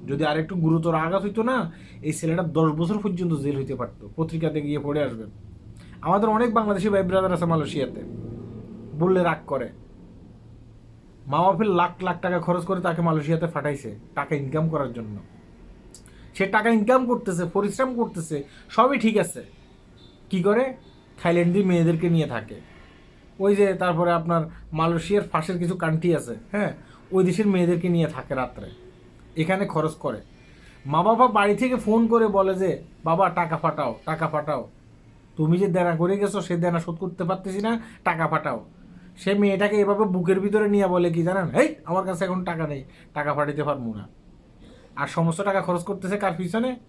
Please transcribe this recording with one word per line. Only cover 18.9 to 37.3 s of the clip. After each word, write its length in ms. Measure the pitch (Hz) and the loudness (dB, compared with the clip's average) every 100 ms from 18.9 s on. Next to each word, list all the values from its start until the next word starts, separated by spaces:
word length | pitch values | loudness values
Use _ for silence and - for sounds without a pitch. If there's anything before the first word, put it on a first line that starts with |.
| 277 | 4
ঠিক 200 | 220 208 | 2 2
আছে। 260 | 165 - 101 - - - - - - - - | 0 -4 -16 -20 -20 -20 -20 -20 -20 -20 -6
কি 140 | 190 | 0
করে? 300 | 180 214 262 262 - - - - | 2 2 0 -4 -18 -20 -20 -4
থাইল্যান্ডি 400 | 175 175 170 180 | 0 2 4 4
মেয়েদেরকে 460 | 190 175 165 170 175 | 4 4 4 2 2
নিয়ে 180 | 165 143 | 2 0
থাকে। 280 | 120 110 101 - - - - - - - - | -4 -8 -16 -18 -20 -20 -20 -20 -20 -20 -2
ওই 160 | 190 202 | 2 4
যে 180 | 202 | 4
তারপরে 380 | 180 180 160 175 | 4 0 2 2
আপনার 320 | 170 165 170 160 - - | 2 2 0 0 -8 -8
মালয়েশিয়ার 540 | 156 165 170 160 202 - | -2 0 0 2 0 0
পাশের 260 | 165 156 180 | -4 -2 -4
কিছু 180 | 170 180 | -2 -2
কান্ট্রি 400 | 165 160 175 156 | 0 0 2 0
আছে, 200 | 120 113 - | -2 -12 -6
হ্যাঁ, 220 | 202 196 - - - - | -4 -4 -6 -18 -20 -2
ওই 120 | 185 | 2
দেশের 240 | 185 170 208 | 2 2 2
মেয়েদেরকে 420 | 190 175 175 175 | 4 4 2 2
নিয়ে 180 | 170 160 | 2 0
থাকে 280 | 131 123 131 | -2 -6 -4
রাত্রে, 320 | 127 - 101 - - - - - - - | -4 -8 -16 -16 -20 -20 -20 -20 -16 -6
এখানে 300 | 160 190 196 | -2 0 -2
খরচ 300 | 160 151 156 | -2 -2 -2
করে। 260 | 147 107 - - - - - - 135 | -6 -6 -10 -20 -20 -20 -20 -18 -4
মা 180 | 151 | 0
বাবা 240 | 196 233 247 | 2 6 4
বাড়ি 280 | 214 202 202 | 6 2 2
থেকে 200 | 254 247 | 2 0
ফোন 320 | 202 220 233 | 2 2 4
করে 200 | 233 220 | 4 4
বলে 280 | 196 190 185 | 4 2 2
যে, 280 | 190 139 - - | 0 -2 -6 -8
"বাবা, 260 | 160 165 190 | -2 2 2
টাকা 280 | 165 170 160 | 2 -2 -2
পাঠাও, 380 | 160 156 135 110 - | -2 -2 -4 -4 -6
টাকা 220 | 160 160 | -4 -2
পাঠাও, 420 | 156 147 139 113 - - - - - - - | -2 -2 -4 -6 -16 -20 -20 -20 -20 -20 -2
তুমি 200 | 156 175 | 2 4
যে 100 | 196 | 2
দেনা 280 | 180 175 165 | 2 2 2
করে 220 | 175 202 | 0 0
গেছো, 240 | 202 196 | 0 -2
সে 160 | 175 175 | -4 -2
দেনা 220 | 175 170 | 0 0
শোধ 160 | 170 160 | -4 -6
করতে 280 | 185 165 | -8 -6
পারতেছি 380 | 175 | -4